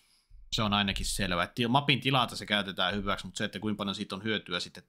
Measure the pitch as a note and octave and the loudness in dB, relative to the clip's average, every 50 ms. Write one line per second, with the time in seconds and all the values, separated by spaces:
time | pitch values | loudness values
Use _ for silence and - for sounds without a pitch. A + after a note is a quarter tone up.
0 | _ _ _ _ _ _ - - - - - - A2 G#2 G2+ G#2 G2+ G2 F#2+ - | _ _ _ _ _ _ -20 -20 -10 -4 -2 0 2 2 4 4 2 2 0 0
1 | - - - - G2 F2+ F2+ E2+ F2+ - - - A#2+ A2+ B2 C#3+ C#3 C#3+ C#3 - | -2 -2 -2 -2 0 0 2 2 0 0 0 0 2 4 4 4 4 4 2 2
2 | - C3 C#3 B2+ A#2 - - - G#2 G2 G#2+ G#2 G2 G2 F2+ F#2 F#2 F2+ G2+ G#2 | 2 2 2 2 2 0 -2 -6 -2 0 2 2 2 0 -2 0 0 0 0 0
3 | G2 G2+ F#2+ - - F#2 - - A2 G2+ - F#2+ G#2 G#2+ G#2 G#2 G#2 G2 F#2+ G2+ | 0 -2 -2 -2 -4 -8 -6 -4 -4 -4 -4 -4 -4 -4 -4 -2 -2 -4 -4 -4
4 | G2+ - G2+ F#2+ G#2+ A2+ G#2+ F#2+ - - F2+ F2 - F2 - F2+ - | -6 -8 -8 -6 -2 -2 -2 -2 -2 -4 -4 -4 -4 -6 -10 -16 -14